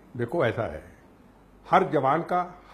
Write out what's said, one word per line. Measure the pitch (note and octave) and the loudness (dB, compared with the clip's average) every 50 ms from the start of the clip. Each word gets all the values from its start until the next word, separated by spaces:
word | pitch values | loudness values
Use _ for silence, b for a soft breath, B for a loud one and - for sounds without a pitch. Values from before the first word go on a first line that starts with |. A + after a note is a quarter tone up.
| - - - | -20 -18 -8
देखो, | A#2+ A#2+ A#2 - F3 C#3+ | -6 -6 -4 0 0 0
ऐसा | A#2 G#2 A#2 A2 | 0 0 0 -4
है, | F2 D2+ D2+ - - - - - - - - - - - - - - - - - - | -4 -6 -10 -14 -16 -20 -20 -20 -20 -20 -20 -20 -20 -20 -20 -20 -20 -20 -20 -4 2
हर | D#3+ F#3 F#3 D3+ | 2 4 4 4
जवान | C#3+ D3 C3 C3 C#3+ E3 E3 | 0 2 2 2 2 0 0
का, | - F#3 F3+ F3 F3 - - - - | -2 -2 -4 -4 -6 -10 -18 -20 -12